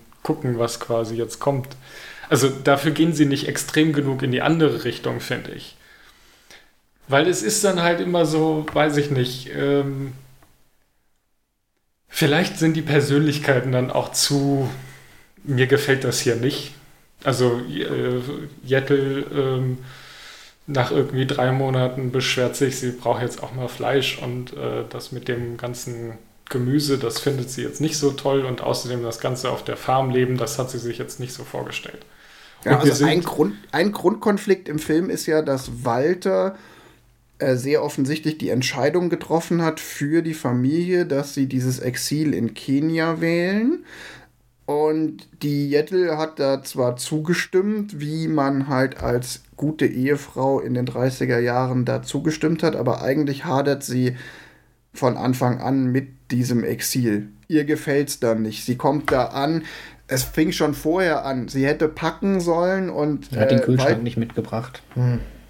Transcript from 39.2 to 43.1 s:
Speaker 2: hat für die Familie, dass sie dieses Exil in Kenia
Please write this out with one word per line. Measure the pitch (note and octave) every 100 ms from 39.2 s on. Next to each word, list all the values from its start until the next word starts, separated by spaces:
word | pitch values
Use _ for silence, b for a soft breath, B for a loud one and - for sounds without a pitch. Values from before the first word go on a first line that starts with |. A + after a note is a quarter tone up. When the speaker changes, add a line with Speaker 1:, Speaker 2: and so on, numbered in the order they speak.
| - D#3+ - E3+
Speaker 2:
hat | D#3+ D#3
für | - - C#3+ E3
die | D#3+ D#3
Familie, | B2+ B2 B2+ E3 F3 F3+ D#3+
dass | C#3 C#3+
sie | C#3+ C3+
dieses | C3 B2+ B2+
Exil | B2+ B2+ - D3 D3+
in | F2 A2+
Kenia | - - C#3 D#3+ D#3+ D#3+